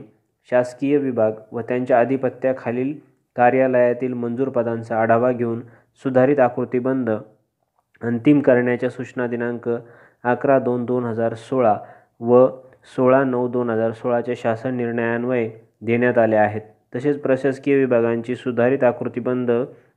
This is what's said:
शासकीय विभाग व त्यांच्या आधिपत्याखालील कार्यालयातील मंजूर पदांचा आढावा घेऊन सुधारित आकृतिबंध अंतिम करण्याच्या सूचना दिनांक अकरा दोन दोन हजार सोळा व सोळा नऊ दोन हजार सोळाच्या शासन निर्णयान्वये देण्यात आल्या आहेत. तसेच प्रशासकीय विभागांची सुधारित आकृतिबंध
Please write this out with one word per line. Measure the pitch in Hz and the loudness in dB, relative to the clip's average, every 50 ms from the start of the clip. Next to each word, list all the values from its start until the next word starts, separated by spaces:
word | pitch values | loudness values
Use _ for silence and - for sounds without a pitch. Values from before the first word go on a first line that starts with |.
| - - _ _ _ _ _ _ _ - | -10 -14 _ _ _ _ _ _ _ 0
शासकीय | 123 123 123 - - - 139 139 147 | 0 0 0 0 -4 -6 -2 0 0
विभाग | 143 135 131 117 113 110 110 110 - - - | 0 0 -2 0 0 0 0 -2 -4 -12 -12
व | 120 117 | -10 -10
त्यांच्या | 113 120 123 127 127 131 131 117 | -6 -4 -4 -4 0 2 2 2
आधिपत्याखालील | 120 123 135 131 131 123 123 - - 131 131 131 - 120 120 123 131 139 156 - - _ _ _ _ _ - | 2 2 0 -2 -2 -4 -4 -2 -2 -2 -2 -2 -4 -6 -4 -4 -4 -6 -6 -10 -16 _ _ _ _ _ -2
कार्यालयातील | 123 123 120 127 131 131 131 127 123 123 120 120 123 131 127 127 | 2 2 4 4 4 2 2 2 2 2 2 0 -2 -4 -6 -6
मंजूर | 120 120 120 120 123 135 131 | -6 -6 -6 -4 -4 -4 -2
पदांचा | 127 123 113 117 117 117 113 - 117 110 | -2 -2 -2 -2 -4 -6 -6 -4 -2 0
आढावा | 113 113 117 117 123 127 | 2 2 2 2 2 0
घेऊन | 123 117 120 117 117 117 117 - _ _ _ _ _ _ - | 0 0 -2 -4 -4 -6 -10 -14 _ _ _ _ _ _ -4
सुधारित | 135 127 127 127 135 147 143 | 0 2 2 4 4 4 4
आकृतिबंध | 123 120 - 127 123 - - 123 123 131 131 131 123 113 107 107 - - _ _ _ _ _ _ _ _ _ _ _ _ _ - - | 2 2 0 -4 -6 -4 -4 -2 -2 -2 -2 -2 -2 -2 -4 -4 -6 -12 _ _ _ _ _ _ _ _ _ _ _ _ _ -10 -6
अंतिम | 117 120 117 110 147 147 143 | -4 -4 0 4 4 4 4
करण्याच्या | 135 143 123 123 123 123 123 117 127 123 | 6 4 4 4 4 0 0 -2 -2 -6
सूचना | 117 - 123 - - 131 123 | -6 -8 -12 -10 -8 -6 -6
दिनांक | 117 120 117 117 120 120 117 - 120 117 120 117 - - - - _ _ _ - | -4 -4 -4 -4 -6 -6 -6 -6 -6 -6 -6 -8 -14 -20 -20 -20 _ _ _ -2
अकरा | 123 123 123 - 139 135 131 | -2 -2 0 2 2 2 2
दोन | 120 123 123 123 120 | 2 0 -2 -2 -2
दोन | 117 123 127 123 | -2 -2 -2 -2
हजार | 117 110 113 117 113 113 | -4 -4 -2 -2 -4 -4
सोळा | 113 - - 135 131 120 107 101 - - - - - _ _ _ - | -6 -8 -6 -2 0 2 2 2 0 -4 -14 -20 -20 _ _ _ -6
व | 117 117 123 123 127 127 - - - - - _ _ - - | 0 4 6 6 6 6 2 -4 -18 -20 -20 _ _ -10 -4
सोळा | - 131 127 131 135 139 | 0 2 4 4 4 2
नऊ | 131 123 123 127 | 2 0 -2 -2
दोन | 123 117 123 123 117 | -2 -2 -2 -2 -2
हजार | 113 110 113 113 | -2 -2 -2 -2
सोळाच्या | 110 - - 127 120 120 110 123 120 | -4 -4 -4 -2 -2 -2 -2 -4 -6
शासन | - - 117 113 113 - 131 127 | -4 -2 -4 -4 -2 -4 -6 -4
निर्णयान्वये | 123 120 117 117 120 117 117 117 117 120 123 127 120 113 110 110 - - _ _ - | -4 -4 -4 -4 -2 -2 -2 -2 -2 -2 -2 -2 -2 -2 -4 -8 -14 -20 _ _ -10
देण्यात | 107 113 120 120 123 123 117 | -4 -2 0 2 2 2 4
आल्या | 117 113 110 107 107 | 4 4 4 4 2
आहेत. | 104 104 104 107 - - _ _ _ _ - | 2 2 0 -6 -10 -14 _ _ _ _ -8
तसेच | 123 135 147 143 135 | -4 -2 -2 -2 0
प्रशासकीय | - 135 131 131 - 139 127 131 - 143 139 | 0 0 0 0 0 -2 -2 -2 0 2 2
विभागांची | 139 135 123 123 117 117 117 117 117 117 123 123 | 2 2 2 2 2 2 2 0 -2 -4 -6 -8
सुधारित | 117 - 131 117 117 117 127 135 131 127 | -6 -6 -4 0 0 2 2 2 2 2
आकृतिबंध | 120 117 - - 120 - 123 117 127 127 127 123 120 120 120 131 - - - _ _ _ | 2 0 0 -6 -6 -6 -6 -4 -4 -4 -2 -2 -2 -2 -2 -2 -6 -10 -20 _ _ _